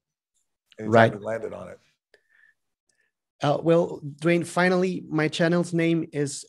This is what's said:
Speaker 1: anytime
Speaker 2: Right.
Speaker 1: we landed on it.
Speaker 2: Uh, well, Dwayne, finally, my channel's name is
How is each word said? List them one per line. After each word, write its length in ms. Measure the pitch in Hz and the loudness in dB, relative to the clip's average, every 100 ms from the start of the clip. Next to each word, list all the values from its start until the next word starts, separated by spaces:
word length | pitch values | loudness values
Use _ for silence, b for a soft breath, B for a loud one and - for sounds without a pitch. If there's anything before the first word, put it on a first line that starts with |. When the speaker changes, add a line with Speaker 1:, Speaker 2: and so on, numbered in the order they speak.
| _ _ _ _ _ _ _ - | _ _ _ _ _ _ _ -10
Speaker 1:
anytime 120 | 110 | 2
Speaker 2:
Right. 240 | 113 113 104 | 6 6 4
Speaker 1:
we 40 | 107 | -8
landed 280 | 113 101 | -8 -8
on 160 | 92 92 | -12 -16
it. 100 | 95 _ _ _ b b b b b _ _ _ _ _ _ _ - | -20 _ _ _ b b b b b _ _ _ _ _ _ _ -4
Speaker 2:
Uh, 160 | 143 143 | -2 0
well, 400 | 160 170 180 160 147 147 | 2 2 0 -6 -12 -4
Dwayne, 240 | 165 170 165 | 0 0 0
finally, 600 | - 180 185 185 180 - | 0 2 2 0 -4 -4
my 200 | 156 151 | -2 -2
channel's 440 | - 165 175 175 | 0 0 2 0
name 340 | 170 165 165 165 | 0 0 0 -2
is 340 | 143 143 - | -4 -4 -6